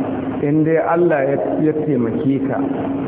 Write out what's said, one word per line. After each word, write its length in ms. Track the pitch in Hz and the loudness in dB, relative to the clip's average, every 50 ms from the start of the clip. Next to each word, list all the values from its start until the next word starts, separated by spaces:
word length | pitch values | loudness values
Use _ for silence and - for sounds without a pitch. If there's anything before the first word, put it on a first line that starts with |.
| - - - - - - - - 151 | -4 -4 -4 -4 -4 -4 -4 -2 0
in 180 | 143 151 156 151 | 2 2 2 2
dai 140 | 160 160 | 2 2
Allah 460 | 156 - - 170 170 175 165 151 143 135 | 2 2 2 2 2 4 2 2 2 2
ya, 140 | 139 - - 156 143 139 139 | 0 0 0 -2 -2 0 0
ya 120 | 156 156 151 | 0 0 0
taimake 680 | 151 151 151 139 123 135 135 - 151 151 135 139 131 135 | 0 0 0 0 0 0 0 -2 0 0 0 0 0 0
ka, 100 | 139 - 135 139 139 - - - - - - - | -2 -2 -2 -2 -2 -2 -4 -4 -4 -4 -4 -2